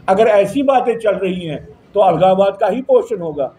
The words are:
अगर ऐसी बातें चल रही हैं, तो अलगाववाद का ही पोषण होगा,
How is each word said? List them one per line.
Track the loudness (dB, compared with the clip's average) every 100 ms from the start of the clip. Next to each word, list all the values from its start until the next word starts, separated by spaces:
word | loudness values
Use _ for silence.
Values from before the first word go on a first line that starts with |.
| -2
अगर | 2 4
ऐसी | 4 2 0
बातें | 0 0 0 -2
चल | -2
रही | -2 -4 -6 -8
हैं, | -12 -14 -20 _
तो | 0
अलगाववाद | 2 4 2 2 0 0
का | -2
ही | -2
पोषण | 0 0 0 -6
होगा, | -8 -6 -8